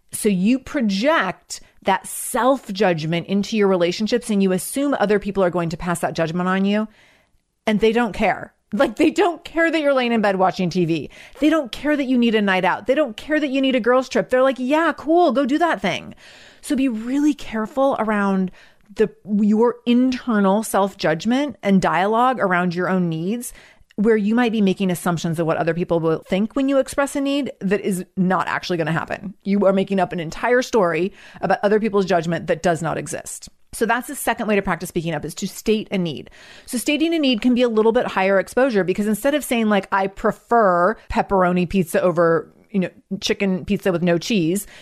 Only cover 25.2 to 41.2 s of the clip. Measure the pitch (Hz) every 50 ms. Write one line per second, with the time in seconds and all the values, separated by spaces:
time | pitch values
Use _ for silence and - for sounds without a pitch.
25.2 | - 170 165 160 170 156 165 - 160 165 165 170 175 - 170 170 160 165 160 151
26.2 | - - 190 185 214 226 - 277 269 269 277 269 262 - - - 277 277 - 294
27.2 | 269 277 277 285 277 226 - - - 190 202 196 - - 190 175 185 _ - -
28.2 | 180 180 185 170 - - 82 143 - - 180 165 165 151 165 156 - - - -
29.2 | - 190 - _ - 196 196 208 196 190 190 196 190 190 196 190 180 180 - 180
30.2 | 165 160 - - - 233 247 247 254 - - 226 190 170 165 156 175 196 - -
31.2 | - - - - - 175 190 - - 202 208 214 208 226 196 202 190 175 185 170
32.2 | 160 170 170 170 - 160 175 165 - 180 170 156 170 151 151 - 151 - - -
33.2 | - - - - - - _ _ _ - - - 233 208 226 247 247 - 285 -
34.2 | - 269 226 226 233 196 214 202 196 202 175 165 - 165 - 185 156 170 165 202
35.2 | - 151 - - - 190 - - - - 214 220 - - - 196 180 165 139 -
36.2 | - - - - - - - - - - - 240 - - 294 294 311 339 339 330
37.2 | 294 262 254 208 - 254 247 226 254 240 220 214 214 226 226 247 - - - 196
38.2 | 190 196 196 190 180 - - 247 254 277 226 196 180 165 180 - 208 214 214 202
39.2 | - 277 285 294 254 - 262 233 226 214 208 196 190 - - 196 196 196 196 -
40.2 | - 214 196 - _ - 233 233 220 190 180 175 175 196 220 - - - - 226